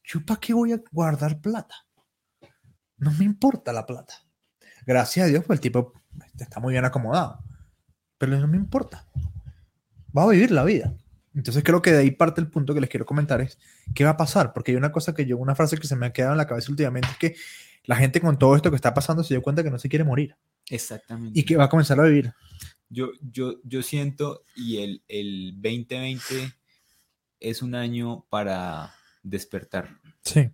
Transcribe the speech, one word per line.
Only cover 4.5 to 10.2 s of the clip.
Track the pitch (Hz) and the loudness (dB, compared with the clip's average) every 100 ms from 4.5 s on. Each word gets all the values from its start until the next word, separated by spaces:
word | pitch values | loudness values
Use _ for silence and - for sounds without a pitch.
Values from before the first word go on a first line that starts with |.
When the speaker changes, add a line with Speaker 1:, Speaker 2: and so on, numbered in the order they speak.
| _ _ _ 127 | _ _ _ 0
Speaker 1:
Gracias | 127 123 180 175 | 2 2 2 4
a | |
Dios, | 151 170 | 4 2
pues | 160 | 0
el | |
tipo | 120 123 123 _ _ - - - | 2 0 -2 _ _ -20 -20 -18
está | - - | -16 -8
muy | 127 | -4
bien | 127 127 | 0 0
acomodado. | 131 113 160 147 - - - - _ _ _ _ _ | -2 0 -2 -2 -8 -18 -20 -20 _ _ _ _ _
Pero | 131 139 | 0 2
no | 151 | 2
me | 180 | 0
importa. | 202 269 - - - - - - - - _ _ _ - - | 0 -4 -6 -12 -10 -8 -8 -10 -18 -20 _ _ _ -20 -4
Va | 143 | 2